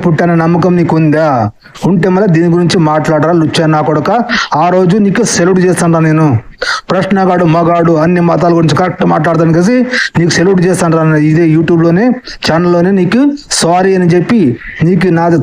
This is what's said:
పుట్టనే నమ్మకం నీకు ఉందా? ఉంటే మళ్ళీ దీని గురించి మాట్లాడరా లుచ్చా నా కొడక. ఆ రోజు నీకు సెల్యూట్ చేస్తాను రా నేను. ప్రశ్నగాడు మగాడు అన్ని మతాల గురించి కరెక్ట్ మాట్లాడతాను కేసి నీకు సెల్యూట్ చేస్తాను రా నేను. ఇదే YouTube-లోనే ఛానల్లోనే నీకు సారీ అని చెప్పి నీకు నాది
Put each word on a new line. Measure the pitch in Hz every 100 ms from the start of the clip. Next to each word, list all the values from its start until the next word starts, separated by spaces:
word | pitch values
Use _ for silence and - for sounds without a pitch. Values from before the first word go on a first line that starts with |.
పుట్టనే | 175 156 175 170
నమ్మకం | 165 175 180 175
నీకు | 165 160
ఉందా? | 156 151 160 127 107 - - - 156
ఉంటే | 185 190
మళ్ళీ | 185 208 160
దీని | 175 170
గురించి | 175 - 156
మాట్లాడరా | 156 156 156 156 175
లుచ్చా | 156 - 160
నా | 156 151
కొడక. | 151 180 233 220 - - -
ఆ | 175 185
రోజు | 185 214 196
నీకు | 185 208 -
సెల్యూట్ | 175 185 180
చేస్తాను | 175 175 165
రా | 160
నేను. | 156 156 120 - - - - -
ప్రశ్నగాడు | 196 - 196 185 180 170
మగాడు | 165 165 170 170 160
అన్ని | 165 180 170
మతాల | 160 170 170
గురించి | 160 -
కరెక్ట్ | 180 - 175
మాట్లాడతాను | 170 160 160 165 160
కేసి | 185 254 247 - - -
నీకు | 165 -
సెల్యూట్ | 175 185 175
చేస్తాను | 175 170 160
రా | 160
నేను. | 156 151
ఇదే | 156 165 156
YouTube-లోనే | 160 170 170 175 247 247 - - -
ఛానల్లోనే | 160 175 175 175 196
నీకు | 175 226 285 285 - -
సారీ | 165 180 190 190
అని | 175
చెప్పి | 175 160 233 143 120 - - 165
నీకు | 185 185 165
నాది | 170 165